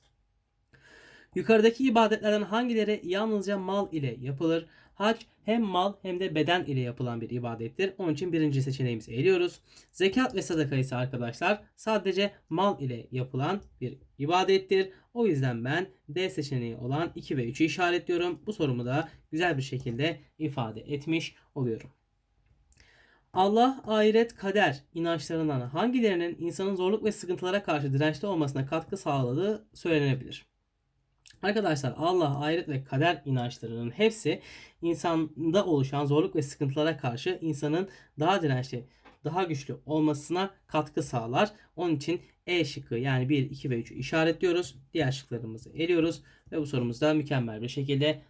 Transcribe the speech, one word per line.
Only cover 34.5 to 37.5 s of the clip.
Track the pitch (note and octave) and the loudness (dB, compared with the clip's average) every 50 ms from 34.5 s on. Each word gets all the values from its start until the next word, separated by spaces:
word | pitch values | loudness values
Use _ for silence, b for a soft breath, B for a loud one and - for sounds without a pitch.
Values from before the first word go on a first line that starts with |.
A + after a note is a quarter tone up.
| B B B B B B | B B B B B B
insanda | E3+ E3+ E3 D#3+ - F3 E3 D#3+ D#3+ D#3 - C3+ E3 D#3+ E3 G3+ G3+ | -4 -2 -2 0 0 0 0 0 0 -2 -4 -4 -2 2 2 2 4
oluşan | F#3 D#3 C#3+ C3 C3+ C#3+ C#3+ C#3+ | 4 2 2 2 0 0 -2 0
zorluk | C#3 C#3+ D3+ F3 F#3+ F#3+ | 2 4 4 2 2 0
ve | D#3+ | -2
sıkıntılara | C#3 - - - D3 C3+ C3+ D#3 D3+ E3 D#3+ - | -4 -4 -4 -4 -4 -2 0 0 0 0 0 -2
karşı | - B2 A#2 A#2+ - F3+ F#3 - | -4 -6 -6 -4 -4 -4 -4 -4
insanın | E3 D#3+ | -4 -4